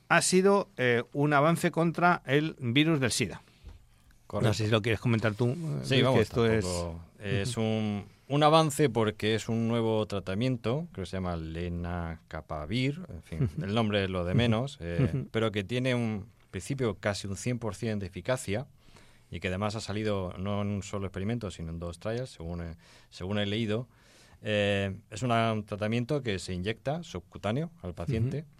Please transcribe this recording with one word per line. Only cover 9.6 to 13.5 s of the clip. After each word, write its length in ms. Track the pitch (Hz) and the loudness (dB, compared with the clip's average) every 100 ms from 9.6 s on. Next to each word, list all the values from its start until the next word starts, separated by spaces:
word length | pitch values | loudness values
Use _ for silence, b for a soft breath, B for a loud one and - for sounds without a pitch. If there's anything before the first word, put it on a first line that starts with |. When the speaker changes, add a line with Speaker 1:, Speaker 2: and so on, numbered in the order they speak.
| 113 | 0
Speaker 2:
nuevo 380 | 117 113 110 107 | 2 2 0 0
tratamiento, 840 | 101 92 95 127 123 107 139 175 | -4 -4 -2 0 0 0 -2 -4
creo 120 | 95 | -8
que 60 | 87 | -6
se 80 | 92 | -4
llama 180 | 90 85 80 82 87 87 85 87 82 | -2 -4 -4 -6 -4 -4 -4 -4 -6
lenacapavir, 920 | 82 - 80 - 78 76 117 131 156 - | -8 -10 -12 -8 -8 -4 -2 -2 -4 -10
en 140 | 82 | -14
fin, 220 | - 80 | -8 -2
Speaker 1:
Ujú. 200 | 80 | -2